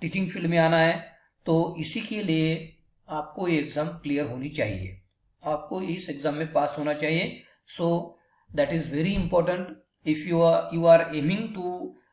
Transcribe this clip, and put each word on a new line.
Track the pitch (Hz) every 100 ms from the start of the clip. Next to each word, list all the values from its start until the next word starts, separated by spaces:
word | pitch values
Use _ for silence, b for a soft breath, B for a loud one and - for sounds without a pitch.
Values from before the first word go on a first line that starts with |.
टीचिंग | 170 196 185
फील्ड | 196 170
में | 170
आना | 160 165
है, | 165 180 - B B _ -
तो | 160 165 -
इसी | 156 233
के | - 214
लिए | 190 160 160 160 - - _ _ -
आपको | 156 151 - 180
ये | 160
एग्जाम | 135 147 160 170
क्लियर | 143 143 135
होनी | 127 143
चाहिए, | 147 110 95 92 95 _ _ _ _
आपको | 151 151 - 185
इस | 185 185 -
एग्जाम | 139 - 147
में | 160
पास | 147 147 -
होना | 151
चाहिए। | 147 156 165 214 - B B - -
So | 170 170 - b b b b
that | 143 139
is | 165 135 143
very | 175 196
important। | 165 175 170 180 - - _ _ 160
If | 151 175
you | 170
are, | 165 165 -
you | 165 165
are | 165 151
aiming | 151 147 202 226
to | 190 180 180 - b b